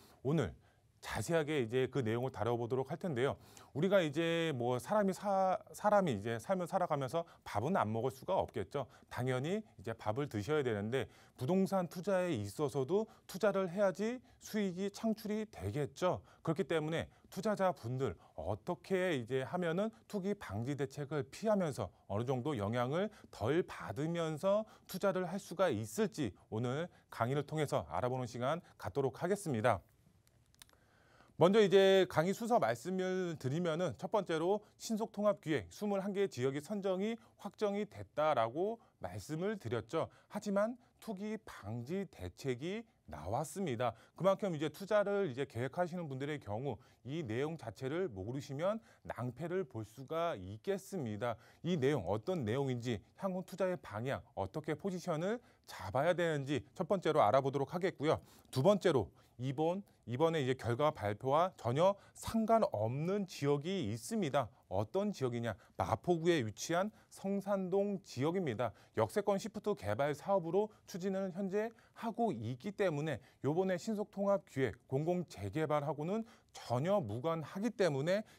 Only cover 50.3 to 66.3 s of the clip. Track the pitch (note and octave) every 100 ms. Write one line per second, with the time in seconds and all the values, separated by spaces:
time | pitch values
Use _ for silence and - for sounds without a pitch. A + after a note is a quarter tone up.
50.3 | B2 F#2 G#2+ - G3 - F#3+ A#2+ G#2 A#2+
51.3 | A2+ - - D#3 F3+ B2+ D3 E2+ G#2+ -
52.3 | F3+ G#2+ B2+ C#3 B2 A#2+ A2+ - - F#3+
53.3 | F#3 F3+ F3 F#3+ F3+ - G3+ B2+ G#2 -
54.3 | - G2 D#3 D3+ D3+ G3 F3+ F3+ D#3 F#3
55.3 | A#3 - _ - - - B2+ D#3+ F3+ E3+
56.3 | D3+ C3+ D3+ - - F3+ G3 D#3+ D3+ G#2
57.3 | C3 C3+ C3+ C3+ E3+ F3+ - D#3 A#2 -
58.3 | - - C3 D#3 G#3 F#3+ C#3 F#2 - -
59.3 | - B2+ C3+ D#3+ F#3+ - _ - A#2+ E3
60.3 | E3 C3 C3 A#2 A#2+ D3+ D3 G#2 G#2 C3
61.3 | D3 F#3 - A#2 C3 F#3 G3+ - - -
62.3 | A3+ A3 A3+ G#3+ G#2 A2 C3+ E3 G#3 F#3+
63.3 | - C#3+ D3 D3+ G3 G#2+ A2+ - A3+ D#3+
64.3 | C#3+ A#2 - _ F#2 G#2+ F#3+ G#3 - B2+
65.3 | A#2+ A#2 F#2+ - - G2+ D#3+ - F3 E3+